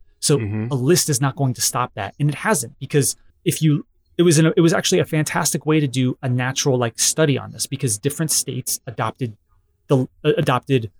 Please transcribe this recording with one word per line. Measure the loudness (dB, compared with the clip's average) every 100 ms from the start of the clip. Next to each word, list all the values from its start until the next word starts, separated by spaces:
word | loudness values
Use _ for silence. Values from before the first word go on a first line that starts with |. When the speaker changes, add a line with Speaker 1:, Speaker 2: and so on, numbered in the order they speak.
| -20 -6
Speaker 1:
So | 0 0
Speaker 2:
Mm-hmm. | 0 -4 -2
Speaker 1:
a | 0
list | 2 2 2
is | 0
not | -2 0
going | -2
to | -2
stop | -2 -2 -4
that. | -6 -8 -2
And | -2
it | 0
hasn't, | 0 -2 -2 -12
because | -2 0 0 -2 -12 _ -4
if | 0
you, | 2 2 -2 _ _ 0
it |
was | 4 4
an, | 4 4
it |
was | 4
actually | 2 0 0
a | 0
fantastic | -2 -2 -2 -2 -2 0
way | 0
to | 0
do | 0 -2 -2
a | -2
natural, | -2 -2 -2 0 0
like, | 0 -2
study | -2 2 2 0
on | -4
this, | -10 -8
because | -4 -2 -2
different | -4 -2 -2
states | -2 -4 -6 -6 -8 -8
adopted | -6 -6 -4 -8 -8 _ _ _ _ 0
the, | 0 0 _
uh, | 0 0
adopted | 0 -2 0 0 0